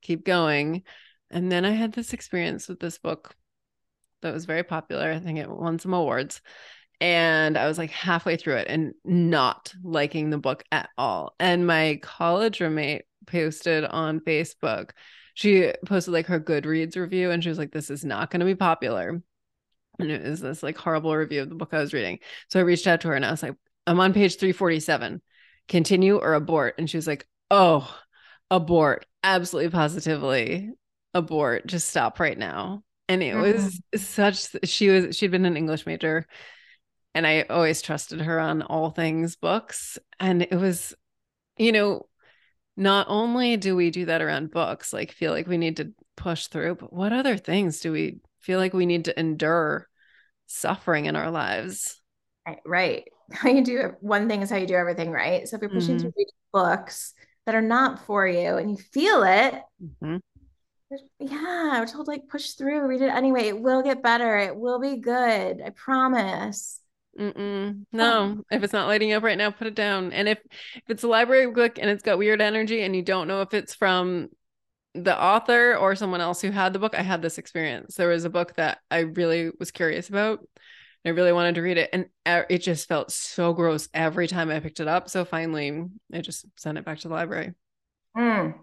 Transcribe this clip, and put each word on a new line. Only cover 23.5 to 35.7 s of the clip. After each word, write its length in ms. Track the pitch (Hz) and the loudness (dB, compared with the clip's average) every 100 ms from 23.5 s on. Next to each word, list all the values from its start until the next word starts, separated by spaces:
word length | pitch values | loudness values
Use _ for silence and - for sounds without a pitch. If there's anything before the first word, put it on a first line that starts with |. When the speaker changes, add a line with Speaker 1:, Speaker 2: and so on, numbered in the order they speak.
| - _ _ - | -12 _ _ 0
Speaker 1:
"I'm 140 | 175 | 4
on 120 | 190 | 4
page 240 | 196 196 - | 6 4 4
three 160 | 190 | 0
forty-seven. 680 | 180 180 160 151 143 113 - - _ _ _ - | 2 0 0 0 -2 -2 -10 -16 _ _ _ 0
Continue 500 | 175 160 190 190 208 | 2 4 6 6 4
or 160 | 147 | 4
abort?" 400 | 151 156 160 127 - | 2 2 2 2 -2
And 140 | 160 | -4
she 60 | 165 | -4
was 80 | 156 | -4
like, 180 | 143 - _ - | -6 -8 _ 4
"Oh, 440 | 202 180 151 131 - - _ - - - | 6 8 6 0 -14 -20 _ -20 -16 -2
abort. 560 | 185 156 170 147 - - _ | 0 4 4 4 2 -6 _
Absolutely, 480 | 190 185 180 156 165 | 2 2 0 -2 0
positively." 1000 | 175 151 175 160 151 139 131 113 175 208 - _ _ _ | 2 0 0 -4 -2 0 0 0 -4 -8 -14 _ _ _
Abort, 520 | 180 160 156 139 117 127 | -4 -2 0 0 0 -2
just 220 | 175 - | -4 -2
stop 320 | 165 117 - | 0 0 0
right 180 | 160 101 | -2 -2
now. 440 | 98 73 101 208 - _ - | -6 -6 -8 -10 -14 _ -2
And 140 | 185 | 0
it 120 | 147 | 0
Speaker 2:
Mm-hmm. 60 | 98 | 2
Speaker 1:
was 400 | 202 214 196 180 - 214 | 2 2 0 -4 -8 -8
such, 720 | - - 202 196 - - 175 | -4 2 2 2 -6 -6 -4
she 200 | - 202 | 2 6
was, 260 | 190 175 - | 6 4 0
she'd 140 | 196 | 0
been 120 | 180 185 | 2 2
an 100 | 156 | 2
English 280 | 156 | 0